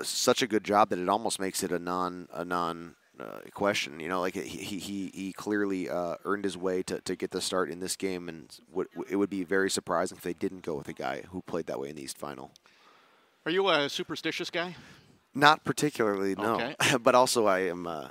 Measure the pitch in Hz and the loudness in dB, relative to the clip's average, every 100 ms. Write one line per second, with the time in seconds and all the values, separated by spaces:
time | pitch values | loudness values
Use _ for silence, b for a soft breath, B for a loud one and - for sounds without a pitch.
0 | - - - 123 123 104 92 101 107 92 | -4 2 4 4 4 0 4 6 6 4
1 | 90 101 110 - 95 - 92 85 87 90 | 2 2 0 -4 -4 -4 -2 -2 -2 0
2 | 90 90 90 - 87 90 85 85 85 - | -2 -4 -10 -8 -4 0 -2 -4 -10 -18
3 | _ - 57 50 50 - 101 101 - 76 | _ -16 -14 -14 -14 -2 0 0 -2 -6
4 | 80 92 92 92 65 - - 101 95 101 | -4 -2 -2 -4 -8 -8 -8 -8 -6 -6
5 | 92 - 95 87 - 104 101 95 78 82 | -6 -8 -10 -8 -2 0 0 -2 -2 -2
6 | 87 80 - 101 98 87 92 92 92 92 | -4 -4 -2 -2 -2 -2 -2 -2 -2 -6
7 | - 92 92 92 - 92 82 85 90 - | -6 -6 -4 -4 -2 0 0 -4 -6 -4
8 | 95 90 87 82 65 - - 85 - 87 | -4 -4 -8 -12 -16 -20 -8 -6 -4 -6
9 | - 98 101 98 82 95 95 - - 85 | -4 0 0 -2 0 0 2 0 0 0
10 | 90 92 90 85 98 92 85 73 - 78 | 0 -4 -8 -4 -6 -6 -6 -6 -6 -8
11 | 71 69 85 92 - 87 80 64 69 76 | -6 -6 -8 -12 -6 -6 -4 -6 -8 -10
12 | 67 - 73 65 69 - b b b b | -12 -10 -10 -12 -14 -20 b b b b
13 | b b b b - 180 196 160 143 - | b b b b -2 2 4 4 2 -2
14 | 180 156 165 - 175 170 175 160 B B | -6 -6 -4 -4 -4 -4 -4 -6 B B
15 | B B _ - 147 156 - 143 147 - | B B _ 6 8 8 4 0 0 2
16 | 110 101 98 95 104 113 117 147 147 139 | 2 4 2 0 0 0 0 0 2 4
17 | 117 123 127 127 104 92 92 87 85 80 | 6 8 8 6 4 4 2 -2 -6 -8
18 | 67 | -10